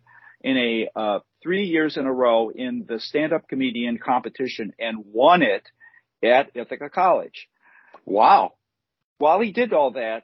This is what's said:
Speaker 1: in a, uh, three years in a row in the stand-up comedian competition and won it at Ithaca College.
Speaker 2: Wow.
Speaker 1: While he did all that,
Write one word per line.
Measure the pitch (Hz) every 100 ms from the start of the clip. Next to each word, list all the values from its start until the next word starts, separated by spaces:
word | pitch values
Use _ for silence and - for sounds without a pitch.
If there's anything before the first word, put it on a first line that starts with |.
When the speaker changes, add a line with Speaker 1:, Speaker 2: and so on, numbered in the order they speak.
| _ - - _
Speaker 1:
in | 135 131
a, | 120 113 107 -
uh, | 107 98 _ _
three | 156 190 202
years | 165 156 151
in | 135
a |
row | 127 123 113 113 -
in | 127 120 -
the | 113
stand-up | - 147 151 160 -
comedian | 135 131 117 120 117
competition | - 123 113 - 131 - 107 -
and | 113 110 101
won | 107 143 175
it | 123 98 _ _ - _ _ -
at | 113 123 139 123
Ithaca | 113 127 143
College. | - 190 139 85 - - _ _ _ _ - -
Speaker 2:
Wow. | 98 127 185 95 _ _ _ _ _ _ -
Speaker 1:
While | 147 180
he | 226
did | 190 240
all | 175 139
that, | 127 113 113